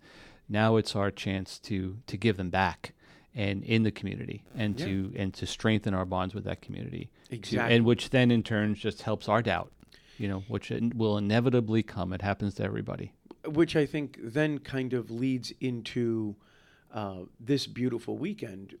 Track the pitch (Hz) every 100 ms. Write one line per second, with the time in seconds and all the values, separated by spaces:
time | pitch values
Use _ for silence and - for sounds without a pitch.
0 | - - - - - 104 110 110 107 -
1 | 98 95 - 95 95 - - 101 92 101
2 | - 101 113 95 92 92 95 82 - -
3 | - - _ - 101 98 - 113 110 101
4 | 98 98 - 104 - - 107 101 151 95
5 | 95 95 98 - 92 - 113 110 107 95
6 | 92 92 92 104 98 90 - 98 - 87
7 | - _ _ 120 - 123 117 117 117 120
8 | - 131 123 120 110 110 107 104 110 -
9 | - 107 - 107 113 85 - - - -
10 | _ - 107 95 98 110 - 120 117 123
11 | 110 104 101 113 120 123 110 110 104 -
12 | 90 92 98 98 104 98 101 107 104 -
13 | - - - - - 151 165 165 143 156
14 | 139 - 113 117 151 147 - 135 127 123
15 | 113 117 131 127 120 - 131 120 107 -
16 | 120 113 107 104 _ _ _ _ _ -
17 | 104 95 92 - 117 139 117 104 127 117
18 | - 107 156 208 113 95 98 -